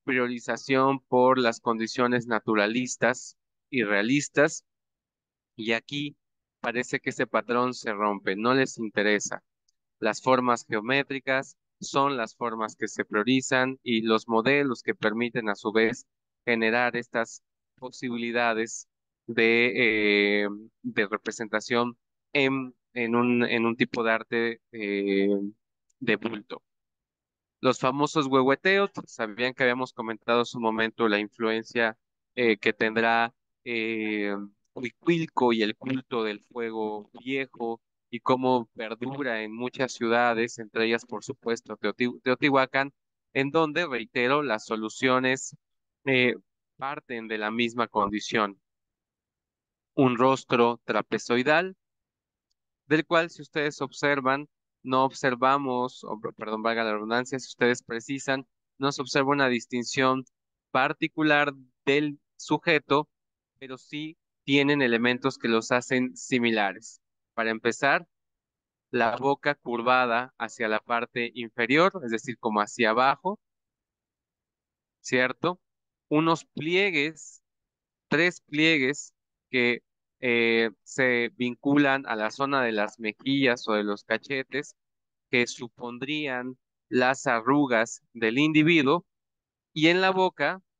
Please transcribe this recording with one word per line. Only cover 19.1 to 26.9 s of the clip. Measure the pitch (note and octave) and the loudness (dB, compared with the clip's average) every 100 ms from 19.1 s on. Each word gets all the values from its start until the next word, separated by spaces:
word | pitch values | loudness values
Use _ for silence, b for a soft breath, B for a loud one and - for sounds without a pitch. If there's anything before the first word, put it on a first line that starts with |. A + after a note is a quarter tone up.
| _ - | _ -6
de, | A#2 A2+ A#2 A#2+ G2+ A#2+ G#2+ G#2 G#2 G2+ G#2 | 2 4 4 2 2 2 2 2 4 4 2
eh, | G#2 G#2 A2 _ | 0 -4 -14 _
de | B2 A2+ G2+ | -6 -2 -2
representación | G#2+ - - A2 G#2+ - A#2+ A#2+ A#2+ _ _ _ | -2 -6 -8 -6 -6 -2 0 0 -4 _ _ _
en, | C#3+ C3+ C3+ B2+ - _ | 0 0 0 -6 -14 _
en | B2 A#2 A#2+ | -6 0 2
un, | A#2+ A#2+ A#2+ | 4 4 2
en | A#2 A2+ | 2 0
un | A#2 | 0
tipo | - B2+ | -2 0
de | A2+ | 0
arte, | A2+ A2+ A#2 A#2 A2+ _ | -2 -2 -2 -2 -4 _
eh, | A#2 G#2 G2+ G2+ G2 G2 G2+ G2+ G#2+ _ _ _ _ | -10 -4 -2 0 2 2 0 -2 -10 _ _ _ _
de | - G#3 | -2 -2
bulto. | A3 A3 - - - _ _ | -2 -8 -12 -16 -18 _ _